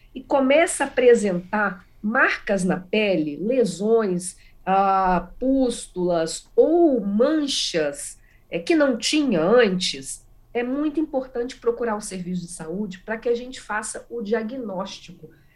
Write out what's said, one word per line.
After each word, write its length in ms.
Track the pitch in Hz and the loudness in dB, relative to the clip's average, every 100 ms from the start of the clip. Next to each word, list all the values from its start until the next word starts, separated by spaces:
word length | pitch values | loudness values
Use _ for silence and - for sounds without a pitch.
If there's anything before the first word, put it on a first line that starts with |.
| - | -18
e 80 | 262 | -14
começa 640 | - 285 262 285 349 - | -2 0 4 4 4 0
a 20 | 277 | -4
apresentar 1000 | - 247 233 202 180 - 214 202 185 - - | 2 6 6 4 -2 -2 -2 -2 -4 -16 -8
marcas 600 | 208 254 311 - - 196 | -2 2 2 0 -2 -2
na 140 | 180 160 | 0 -2
pele, 580 | - 214 208 175 151 147 | -2 0 2 0 -2 -4
lesões, 1040 | 196 262 214 165 208 226 208 180 180 - - - - | -2 0 0 0 2 2 2 -2 -6 -14 -20 -10 0
ah, 600 | 190 196 190 185 180 180 - | 2 4 2 4 2 0 -4
pústulas 1080 | 262 269 254 - - - 180 170 160 - - | 0 2 2 -2 -8 -4 0 0 -2 -6 -4
ou 460 | - 269 339 339 254 | 2 4 6 4 4
manchas, 1160 | 196 202 262 311 285 - - 170 151 143 - - _ _ - | 0 2 2 2 -2 -4 -2 -2 -2 -4 -12 -16 _ _ -10
é, 80 | 175 | -8
que 180 | - 330 | 0 2
não 220 | 277 226 | 2 0
tinha 420 | - 311 285 180 | 0 0 2 2
antes, 840 | 165 226 214 185 185 135 135 - - - - | 4 6 4 2 -4 -6 -10 -14 -16 -20 -10
é 100 | 233 | -6
muito 380 | 247 269 302 302 | -4 -2 -2 -2
importante 560 | 311 262 254 240 240 - | -2 -4 -6 -6 -8 -6
procurar 400 | 233 233 233 208 | -4 -2 -2 -4
o 60 | |
serviço 400 | 214 190 175 180 | -6 -10 -6 -6
de 100 | 170 | -8
saúde 460 | - 160 180 208 - | -12 -8 -6 -6 -8
pra 180 | - 220 | -10 -6
que 140 | 240 | -2
a 40 | |
gente 280 | 240 247 254 | -4 -4 -14
faça 440 | - 214 220 - - | -8 -6 -6 -12 -12
o 100 | 233 | -8
diagnóstico. 1080 | 202 226 220 269 220 180 196 - - - 156 - _ | -2 -2 -2 -8 -8 -8 -8 -12 -20 -20 -20 -20 _